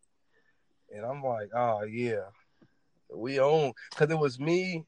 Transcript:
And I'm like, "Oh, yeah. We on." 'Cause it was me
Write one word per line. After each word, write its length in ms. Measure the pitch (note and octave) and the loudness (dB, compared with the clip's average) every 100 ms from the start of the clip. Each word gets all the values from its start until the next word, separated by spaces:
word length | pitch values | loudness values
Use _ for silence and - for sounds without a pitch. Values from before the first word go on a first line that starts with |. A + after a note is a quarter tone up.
| _ _ _ _ _ _ _ _ _ | _ _ _ _ _ _ _ _ _
And 140 | G#2+ A#2 | -10 -8
I'm 160 | C#3+ | -4
like, 280 | C3+ A2+ G#2 | -2 -2 -2
"Oh, 280 | A#2 A#2+ G#2+ | 0 2 2
yeah. 460 | G#2+ A2+ A#2+ G#2+ F#2+ - _ _ - _ _ _ _ | -2 -2 0 -2 -4 -14 _ _ -20 _ _ _ _
We 240 | D#2 A#2+ C3+ | -8 -2 2
on." 320 | C#3 D#3 C#3 - - | 4 6 2 -2 -14
'Cause 160 | - D3+ | 0 2
it 80 | D#3+ | 4
was 220 | D3 B2 | 0 0
me 440 | D3+ F3 F#3 E3 | 0 2 0 -4